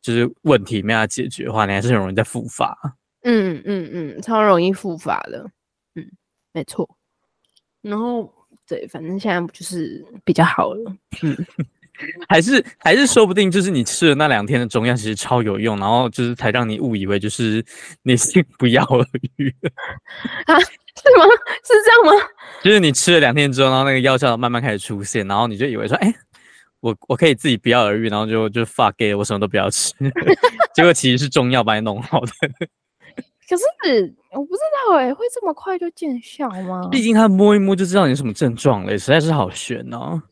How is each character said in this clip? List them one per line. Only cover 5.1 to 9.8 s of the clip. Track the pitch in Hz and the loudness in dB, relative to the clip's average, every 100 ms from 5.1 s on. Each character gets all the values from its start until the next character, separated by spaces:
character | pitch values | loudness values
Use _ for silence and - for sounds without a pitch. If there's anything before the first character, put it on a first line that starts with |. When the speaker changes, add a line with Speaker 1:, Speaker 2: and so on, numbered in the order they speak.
| - | -8
Speaker 2:
的。 | - 58 202 _ _ _ _ - | -8 -16 -16 _ _ _ _ -18
嗯， | - _ _ _ _ | -18 _ _ _ _
没 | 165 | -12
错。 | 139 - 170 _ _ _ _ _ _ _ _ _ | -10 -8 -8 _ _ _ _ _ _ _ _ _
然 | 214 208 | -10 -6
后， | 240 240 208 _ _ _ | -6 -6 -10 _ _ _
对， | _ - - | _ -12 -12
反 | - | -14
正 | 160 190 | -10 -6
现 | 214 | -2
在 | 175 170 | -2 -4
就 | - | -10
是 | - 180 | -12 -8